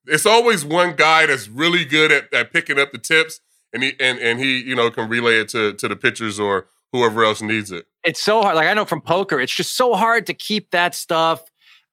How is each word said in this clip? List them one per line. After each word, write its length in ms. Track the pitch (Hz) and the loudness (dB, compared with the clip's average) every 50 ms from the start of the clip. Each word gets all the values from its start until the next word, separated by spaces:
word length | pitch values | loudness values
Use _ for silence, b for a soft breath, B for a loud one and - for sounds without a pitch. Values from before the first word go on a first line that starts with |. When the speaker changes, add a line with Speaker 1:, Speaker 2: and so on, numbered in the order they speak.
| _ | _
Speaker 1:
it's 220 | - 156 151 - | -2 -2 0 4
always 380 | 208 226 233 240 240 220 170 143 | 4 4 6 6 4 2 0 -2
one 300 | 147 156 175 175 175 151 | -2 2 2 2 2 2
guy 300 | 160 151 160 160 160 160 | 2 4 6 6 6 4
that's 200 | 151 139 123 104 104 | 4 2 -2 -4 -8
really 360 | 110 131 160 175 175 180 165 | -6 -2 -2 0 0 0 0
good 260 | 131 143 156 165 151 | 0 2 2 4 4
at, 220 | 151 139 - - 143 | 4 2 0 -2 -2
at 180 | 123 117 - - | -2 -2 0 -2
picking 260 | 170 - - 143 139 | -4 -2 0 0 0
up 100 | 139 139 | 0 -2
the 80 | - 117 | -4 -10
tips, 420 | - - 160 160 160 160 - - _ _ _ _ _ _ - | -6 0 2 2 2 0 -4 -14 _ _ _ _ _ _ -6
and 100 | 117 131 | -4 -4
he, 100 | 135 139 - | -4 -2 -2
and, 200 | 135 131 123 117 | -2 -2 -2 0
and 180 | 117 117 117 123 | -2 -2 -2 0
he, 200 | 135 135 131 127 | 0 -2 -2 -2
you 140 | 120 131 127 | -4 -4 -2
know, 120 | 123 117 117 | 0 0 0
can 180 | 113 127 113 110 | 0 -4 -4 -2
relay 320 | 120 117 120 117 113 110 | -2 0 2 2 2 2
it 80 | 107 - | 0 -2
to, 220 | - 113 107 104 101 | -2 -2 -2 -2 -2
to 140 | - - 110 | -4 -6 -6
the 80 | 101 | -6
pitchers 420 | 98 - 120 113 - 113 110 101 104 | -2 -2 -2 -2 -2 -6 -8 -4 -4
or 280 | 104 101 98 92 - _ _ _ _ _ - | -2 0 0 -2 -4 _ _ _ _ _ -2
whoever 320 | 123 120 113 107 113 113 | 0 0 2 2 2 2
else 160 | 107 107 - 110 | 2 0 -2 -4
needs 280 | 107 110 113 104 95 92 | -4 -4 -4 -4 -6 -12
it. 140 | 85 - _ _ _ - | -14 -14 _ _ _ -6
Speaker 2:
It's 160 | 170 - - - | -4 -4 -2 0
so 200 | 202 214 226 208 | 0 2 2 2
hard. 120 | - 165 | 2 2
Like, 120 | 165 156 269 | 2 0 2
I 60 | 208 | 0
know 100 | 214 202 | 0 -2
from 160 | - 175 147 | -2 -6 -8
poker, 400 | - - 165 190 196 196 165 131 | -2 -2 0 0 0 -2 -2 -2
it's 140 | 127 - - | -2 -4 -4
just 220 | - 175 - - | -6 -6 -6 -2
so 180 | - 262 247 220 | 0 0 0 2
hard 320 | 185 226 226 233 233 185 | 2 2 2 0 0 -2
to 80 | - 160 | -4 -8
keep 360 | - - - 214 208 - _ | -10 -6 -6 -6 -6 -4 _
that 240 | - 175 175 175 175 | -2 0 0 0 -2
stuff 480 | - - - 175 160 160 165 160 156 - _ b b b b b b b b | -6 -6 -4 0 0 2 0 0 -2 -6 _ b b b b b b b b